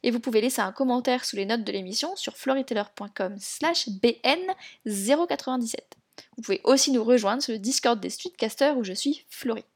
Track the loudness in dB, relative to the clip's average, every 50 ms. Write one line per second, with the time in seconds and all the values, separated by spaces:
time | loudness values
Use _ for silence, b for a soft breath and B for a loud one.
0 | 2 0 0 0 -2 2 2 2 2 2 0 0 -2 -2 0 0 0 2 2 2
1 | 2 2 0 0 -2 -4 -4 -4 -2 0 -2 -2 -2 -4 -4 -4 -6 -4 -4 -4
2 | -4 -4 -6 -6 -8 -10 -10 -6 -2 0 0 0 0 -2 -2 -2 -2 -4 _ -14
3 | -14 -12 _ -4 -4 -4 -4 -8 -10 -10 -8 -2 -2 0 0 0 -2 -4 -4 2
4 | 2 2 2 2 2 2 2 2 0 -6 -6 B B B B B B -6 -6 -4
5 | 2 2 2 2 2 0 -2 -4 -4 -4 -2 -2 -2 -4 -6 -10 _ _ -20 _
6 | _ _ _ B B B B -14 -4 -2 -2 0 4 4 6 6 6 4 4 2
7 | 6 6 6 6 6 2 0 0 -2 -4 -4 -4 -2 -2 -2 2 2 2 2 2
8 | -2 -8 -8 -8 -10 -12 _ -4 -4 -4 2 2 2 4 4 2 -2 -2 -4 -2
9 | -2 -2 -2 -2 _ _ -18 -8 -4 -4 -4 -4 -8 _ _